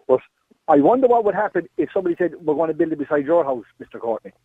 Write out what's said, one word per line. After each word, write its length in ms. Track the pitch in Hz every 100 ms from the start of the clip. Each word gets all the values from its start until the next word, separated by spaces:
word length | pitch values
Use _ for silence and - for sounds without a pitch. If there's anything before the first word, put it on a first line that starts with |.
| -
But 140 | 127 - _ _ _ -
I 120 | 147
wonder 260 | 147 254 254
what 180 | 240
would 100 | 208
happen 340 | 185 214 180 170 -
if 100 | 175
somebody 220 | 196 180 170
said, 160 | 175 143
"We're 140 | 160 147
gonna 180 | 160
build 180 | 156 160
it 60 | 156
beside 260 | 135 147
your 200 | 139 170
house, 200 | 139 127 98 -
Mister 200 | - 110
Courtney." 340 | 113 110 98 -